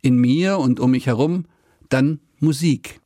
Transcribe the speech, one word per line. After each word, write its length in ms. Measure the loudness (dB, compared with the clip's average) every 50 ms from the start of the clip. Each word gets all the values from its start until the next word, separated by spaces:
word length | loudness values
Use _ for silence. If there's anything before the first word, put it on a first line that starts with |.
in 160 | 2 2 2
mir 400 | 2 2 2 2 0 0 0 -2
und 220 | 0 0 -2 0 0
um 120 | 0 0
mich 140 | 0 0 0
herum, 400 | -2 -2 0 0 -2 -2 -4 -6 _ _ _ _ _ _ _ _ _
dann 300 | 0 0 0 0 -2 -4 _ _ _ _
Musik. 600 | -2 -2 0 0 0 0 0 -2 -4 -16 -20 -20 _